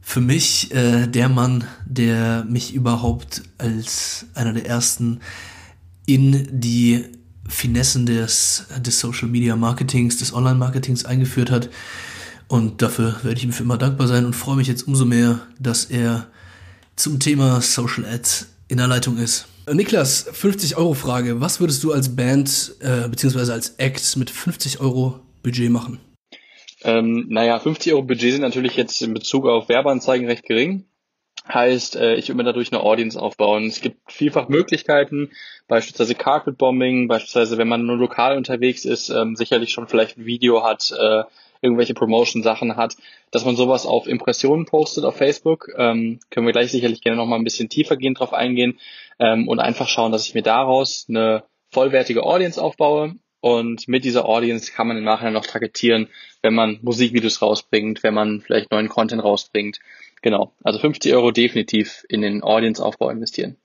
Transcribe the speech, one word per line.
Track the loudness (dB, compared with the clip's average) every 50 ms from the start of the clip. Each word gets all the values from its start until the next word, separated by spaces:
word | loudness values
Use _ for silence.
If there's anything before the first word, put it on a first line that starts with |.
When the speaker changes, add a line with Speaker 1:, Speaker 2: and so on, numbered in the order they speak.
| _ -4
Speaker 1:
Für | 0 0
mich, | 2 2 2 2 2 0 0 -2 -2 -2
äh, | 0 2 2 4 4 2 2 0
der | 0 2 2 4
Mann, | 4 2 2 2 2 0 -2 -4 -10 -14 -12 -8
der | -2 0 2 2 2 2 0 0 0 -2 -2 -2
mich | -4 -4 -4 -4 -4
überhaupt | -2 0 0 0 0 0 -2 -2 -2 -6 -12 -14 -14 -14 -16 _ -6
als | -4 -4 -4 -4 -6 -6 -8 -6 -6 -8 -8 -10 -14 -14 -6
einer | -4 -4 -2 -2
der | -4 -4 -2
ersten | -2 -2 0 -2 -2 -2 -2 -2 -2 -4 -10 -16 -16 -16 -18 -18 -20 -20 -20 -20 -20 _ -20 -20 -20 -10 _
in | 2 4 6 6 6 4 4 0 -2
die | -4 -4 -2 0 2 4 4 4 4 2 0 -6 -16 -20 _ -20 -20 -18 -14 -10
Finessen | -8 -4 -2 0 0 2 0 0 0 0 0
des, | 0 0 0 0 0 0 0 0 0 -2 -4 -6 -8 -10 -8 -4
des | -2 -2 -2
Social | -2 -4 -6 -4 -4 -2
Media | 0 0 0 0 0
Marketings, | 2 0 0 0 -2 -2 -2 0 2 2 2 0 -2
des | -6 -4
Online | -2 0 0 2 2 2
Marketings | 0 0 -2 -2 -2 -2 -2 -4 -2
eingeführt | -2 0 0 0 0 0 0 0 2
hat. | 2 0 0 -4 -10 -16 -18 -16 -16 -16 -16 -16 -16 -16 -18 -18 -20 -20 -8 _
Und | 2 2 2 2 0 0 -2
dafür | -2 0 0 -2 -2 -2 -4 -4
werde | -4 -4 -2
ich | -4
ihm | -4
für | -6 -4 -2
immer | -2 -2 0
dankbar | 0 -2 0 0 0
sein | 2 2 2 2 0
und | -2
freue | -4 -4 -2 0 0
mich | 0 0
jetzt | -2 -4 -4
umso | -2 0 2 2
mehr, | 4 4 4 4 4 2 0 -4 -14 -16 _
dass | -4 -2 -2 -2 -4
er | -4 -4 -2 0 0 -2 -2 -6 -10 _ -20 -20 -20 -20 -20 -20 -20 -20 _ _ _ _
zum | -4 -2 -2 -2 -2
Thema | 0 0 2 4 4 4 4 2
Social | 2 0 -2 -2 -2 -4 -4 -6 -6
Ads | -6 -8 -4 -2 -2 -4 -4 -6 -12 _ _ -10 _
in | -2 0
der | 2
Leitung | 2 2 0 0 -2 -2 -2
ist. | -2 -2 -2 -4 -6 -10 -20 -20 -8
Äh, | -2 0
Niklas, | 0 2 2 2 0 2 2 0 -2 -4 -6 -12
fünfzig | -2 0 0 0 0 -2 -4 0 0
Euro | 2 0 0
Frage. | 0 -2 -2 -2 0 0 -2 -2 -2
Was | -2 -2 0 0
würdest | 0 0 0 0 0
du | 0 2
als | 2 0 0 0
Band, | 0 0 2 4 2 2 2 -2 -4 -4 -6 -10 _
äh, | -2 -2 0 0 -2 -4
beziehungsweise | -4 0 0 0 2 2 0 -2 -2
als | -4 -6 -8 -6 _
Act | -2 -2 -2 -2 -4 -4 -2 -2
mit | -4 -4
fünfzig | -6 -6 -6 -6 -4 -4 -6 -6 -6 -2
Euro | -2 0 0 2 0 -2 -2 -6 -14 _ _ _
Budget | _ -4 -2 0 2 2
machen? | 2 2 0 -6 -12 -14 -16 _ _ _ _ _ -20 -20 _ _ _ -20 -20 -20 -20 _ -2
Speaker 2:
Ähm, | 0 2 2 2 2 0 0 -2 -2
naja, | 0 2 2 2 2 2
fünfzig | 0 -2 -2 -2 0 2 2
Euro | 2 2
Budget | 0 -2 2 2 0 2
sind | 2
natürlich | 0 -2 -2 -2 -2 -2 0
jetzt | 0 -2 -2 -2 -4
in | -4 -4 -4
Bezug | -4 -6 -2 -2 0 2 4
auf | 2 2 2 2
Werbeanzeigen | 0 2 2 2 0 0 2 0 0 2 2 -2
recht | -2 -4 -2
gering. | -2 0 0 2 0 -2 -6 -8 _ _ _ _ _ _ _ _ _ _ -20 -14 -4
Heißt, | 0 2 4 4 2 2 -2 -6 -4
äh, | 0 2 2 2
ich | 2 0 -4
würde | -4 -2
mir | -2
dadurch | 0 0 -2 -4 -2
eine | -2 0 2
Audience | 2 2 2 0 -4 -4 -4
aufbauen. | -6 -6 -2 0 2 2 2 2 0
Es | -4 -6 -6
gibt | -8 -8 -8 _ _ _
vielfach | -6 -2 -2 0 0 0 -2 0
Möglichkeiten, | 0 0 2 0 -2 -6 0 2 2 2 2 2 -2 -6 -6 -6 -8 -20 -20 -20 -20 -20 _ _
beispielsweise | 0 0 0 -2 -2 -2 0 0 0
Carpet | -2 0 0 0 0 0 -4 -2 _
Bombing, | 2 2 2 2 0 2 2 0 2 2
beispielsweise | 0 -2 -2 0 2 2 2 2 2 0
wenn | 2 2
man | 2 0 0 0
nur | 0 0
lokal | 0 0 0 0 2 2 2 0
unterwegs | -2 -4 -2 0 0 0 0 0 -2
ist, | -4 -4 -4 -4 -2
ähm, | -2 0 0 0 -2
sicherlich | -4 -2 0 2 0 0 0
schon | -6 -8 -6 0
vielleicht | 2 2 2 2 -2 -14
ein | -8
Video | -6 -4 0 2 4 4 4 4
hat, | 2 0 0 -2 -4
äh, | -2 0 2 2 2 2 0 -4 _ _ -20 _ _ _
irgendwelche | 0 0 2 2 0 0 0
Promotion-Sachen | -2 0 2 4 4 4 2 0 0 0 0 0 0 -2 -4 -2
hat, | -2 -2 -4 -4 _ _ -20 -20 _ _ _
dass | -4 -2 0
man | 0 2
sowas | 2 4 4 4 2 2 0
auf | 0 0 0
Impressionen | -2 -6 -2 -2 -2 -2 0 2 2 2 2 0
postet | 0 0 0 0 0 -2 -2 -2
auf | -2 0
Facebook. | 2 0 0 0 0 _ 0 0 0 -2 -16 -4 0
Ähm, | 0 2 2 0 -2 -2 -6 -8 _ _
können | -4 0 0
wir | 2 2
gleich | 2 2 2
sicherlich | 0 0 0 0 -2 0
gerne | -2 -2 0 0
nochmal | 0 -2 -2 -2
ein | -2
bisschen | -4 -4 -6 -6 -4
tiefer | -2 -2 0 0 0 0
gehen, | 0 -4 -2
drauf | -2 -4 -2
eingehen, | -2 -2 -2 0 0 0 0 0 -2 _ -14 -20 -20 -20 -20 -20 -4 _
ähm, | 2 2 4 2 2 0
und | 0 0
einfach | 0 -2 -2 -2 -4 -4
schauen, | 0 0 0 0
dass | 0 -2 -4 -2
ich | -6
mir | -2 0
daraus | 2 2 2 2 2 2 2 2 0 -4 -10 -8 -4
eine | -2 0 2 2 2 0 -2 _ _ _ _ _
vollwertige | 0 0 2 4 4 2 2 2 0 0
Audience | 2 2 2 2 2 0 -2 -2
aufbaue | -4 -4 -2 _ 2 2 2 2 0 -4 -8 -14 _ _ _ _
und | 0 2 2 2 0 -4 -6 -8 -6 -2
mit | -2 0 0
dieser | 2 0 0 2
Audience | 2 2 2 2 0 -2 -2 -6 -10
kann | -4 -2 -2 -2
man | -2 -2
im | 0
Nachhinein | 0 0 0 0 -2 -2
noch | -2 -4
targetieren, | -4 -6 -6 -6 -6 _ 0 2 4 4 4 2 -4 _ -20 -20 -20 -20 _
wenn | _ 2 4
man | 4 2 2 0 -4 -4
Musikvideos | -4 0 2 0 2 2 0 0 0 0 0
rausbringt, | 2 2 2 0 -2 _ 0 0 0 0 -6 0 0
wenn | 0 2
man | 2 0 0 -2 -4
vielleicht | -4 0 0 0 0 0
neuen | -2 -2 -2 0
Content | 0 0 0 0 0 0 2
rausbringt. | 2 2 2 -2 _ _ -4 -4 -4 -10 -14 _ -20 -20 -20 -20 -20 _ -2
Genau, | 0 0 2 2 0 -2 _ _ _
also | -2 -2 0
fünfzig | 0 0 0 0 0 4 4
Euro | 6 6 4
definitiv | 4 4 2 2 2 -2 -4 0 0 0 0 -2 -6 -18 -10 -6
in | -4 -2
den | -2 -2 -2 -2 0
Audience-Aufbau | 2 2 2 2 0 -2 0 -2 -4 -2 -2 -4 -4
investieren. | -4 -4 -8 -8 -6 -6 -8 -8 -10 _